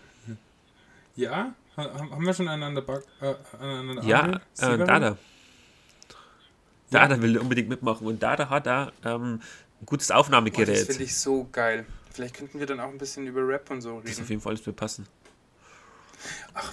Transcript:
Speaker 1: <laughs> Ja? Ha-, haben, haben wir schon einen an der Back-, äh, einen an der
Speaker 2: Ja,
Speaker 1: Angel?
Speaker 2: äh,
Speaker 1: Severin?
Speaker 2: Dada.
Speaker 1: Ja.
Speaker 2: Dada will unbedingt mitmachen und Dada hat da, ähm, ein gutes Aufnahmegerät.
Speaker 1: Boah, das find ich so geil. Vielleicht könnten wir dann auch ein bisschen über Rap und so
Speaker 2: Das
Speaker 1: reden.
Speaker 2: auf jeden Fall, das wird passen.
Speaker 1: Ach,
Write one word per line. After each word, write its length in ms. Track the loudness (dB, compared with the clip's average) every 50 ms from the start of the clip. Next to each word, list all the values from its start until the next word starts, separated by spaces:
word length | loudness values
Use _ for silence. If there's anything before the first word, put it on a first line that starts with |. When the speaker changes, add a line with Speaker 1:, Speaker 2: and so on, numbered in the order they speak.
| -20 -20 -20 _ -16
Speaker 1:
<laughs> 120 | -16 -16 -16 _ _ _ _ _ _ _ _ _ _ -20 -20 _ _ _
Ja? 380 | -6 -4 -4 -2 -4 -4 -4 -8 -12 _ _ _
Ha-, 180 | -8 -8 -8 -8
haben, 160 | -10 -10 -8
haben 140 | -6 -2 0
wir 80 | 0 0
schon 140 | 0 0
einen 160 | -2 -2 -4 -4
an 120 | -4 -4
der 60 | -4 -4
Back-, 200 | -4 -6 -8 -8 -12 -12 -6
äh, 140 | -4 -4 -4 -4 -8 -18 -16 -12
einen 300 | -8 -8 -8 -6 -8 -8
an 60 | -6
der 80 | -2 2
Speaker 2:
Ja, 140 | 4 4 4
Speaker 1:
Angel? 140 | 4 2 0
Speaker 2:
äh, 40 | -4 -6 -10 -4
Speaker 1:
Severin? 340 | 0 2 4 4 4 6
Speaker 2:
Dada. 300 | 6 6 6 6 4 0 -2 -8 -20 -20 -20 -20 -20 -20 -20 -20 -20 _ _ _ _ _ _ -20 -20 -20 -20 -20 -20 -20 _ _ _ _ _ _ _ _ _ _ 2
Speaker 1:
Ja. 80 | 6 6 8
Speaker 2:
Dada 140 | 6 6 4
will 160 | 4 4 4
unbedingt 300 | 4 2 2 2 0 0
mitmachen 400 | 0 -4 -2 -2 -2 -2 -2 -2
und 160 | -4 -2 0 0
Dada 260 | 0 0 0 0 0
hat 160 | 0 0 0
da, 260 | 0 0 0 -2 -4 -8 -8 -6
ähm, 380 | -4 -4 -4 -4 -4 -6 -6 -8 -14 -20 -20 -20 _ _ -20
ein 40 | -8
gutes 260 | -4 -4 -2 0 4
Aufnahmegerät. 560 | 6 6 8 8 8 6 6 6 4 2 4
Speaker 1:
Boah, 60 | 4 4
das 200 | 4 2 2 0
find 60 | -4
ich 160 | -4 -4 -4
so 300 | -2 0 0 0 0 -2 -4
geil. 340 | -4 -2 0 0 0 -2 -4 -10 -14 -18 -18 -16 -12
Vielleicht 220 | -10 -10 -10 -10
könnten 240 | -12 -14 -12 -10 -8
wir 80 | -6
dann 120 | -6 -6 -6
auch 80 | -8 -10
ein 80 | -10
bisschen 300 | -10 -10 -10 -10 -10 -10
über 180 | -6 -2 0 0
Rap 240 | 0 0 -2 -4 -8
und 120 | -10 -8
so 180 | -8 -10 -10 -10
Speaker 2:
Das 120 | -10 -8
Speaker 1:
reden. 100 | -8 -8 -6
Speaker 2:
auf 60 | -6
jeden 120 | -6 -4
Fall, 140 | -4 -4 -6
das 100 | -4 -6
wird 120 | -8 -8
passen. 300 | -6 -6 -8 -8 -10 -14 -16 _ _ -20 -20 _ _ _ _ _ _ -20 -20 -20 -20 -20 -20 -20 -20 -20 -20 -20 -16 -14 -14 -14 -14 -16 -12 -10
Speaker 1:
Ach, 180 | -10 -10 -8